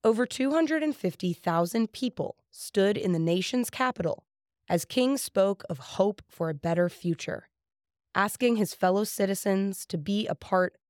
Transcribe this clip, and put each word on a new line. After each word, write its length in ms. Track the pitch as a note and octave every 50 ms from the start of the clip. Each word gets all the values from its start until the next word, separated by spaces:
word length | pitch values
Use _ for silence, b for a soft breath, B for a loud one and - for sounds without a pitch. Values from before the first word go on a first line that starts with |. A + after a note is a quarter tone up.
| -
Over 220 | A3 A3+ G#3+ B3
two 260 | A#3+ - - C4 C4+
hundred 320 | D4 E4 E4 C#4+ D#4+ D#4 D#4
and 100 | D4+ C#4+
fifty 380 | - - F#3 - - - F3
thousand 600 | E3+ - - F3+ E3 E3 F3 F3 - A3+ A3+ A3
people 440 | - - B3+ B3 - - - - - _ _ _
stood 440 | _ - - - - G3+ F#3+ G3+ G#3
in 140 | - - F#3
the 80 | F3 E3
nation's 500 | E3 E3 E3+ F#3 F#3 - - B3 A#3+ -
capital 560 | - - C4 B3+ B3 - F3 E3 - - _ _ _ _ _ _ _ _ _ _
as 160 | F3 E3+ -
King 340 | _ - B3+ B3 B3+ C#4 C4+
spoke 460 | - - _ G3+ F#3+ G3 G3 F#3+ - -
of 300 | E3+ C3 - - - -
hope 240 | F#3+ G3+ G3+ - - _
for 200 | - - E3+ D#3+
a 60 | D#3
better 340 | C#3+ - E3+ E3+ F3 F3 F3
future, 640 | - - - F3 E3 - - - - - - _ _ _ _ _ _ _ _ _ _ _ _ _ _
asking 420 | F#3 G3 G#3 - - B3+ A#3+ A#3
his 180 | G#3+ G#3 - -
fellow 280 | - - F#3 F#3 G3+
citizens 840 | G#3+ G#3+ - - G3+ F#3+ G3 F#3+ - G3+ G3 G3 G3 G3 F#3+ - -
to 120 | _ - E3+
be 300 | D3 F3 G3+ G#3 G#3+ G#3
a 80 | -
part 420 | - - - F#3+ F#3 F#3 F3+ _ _ _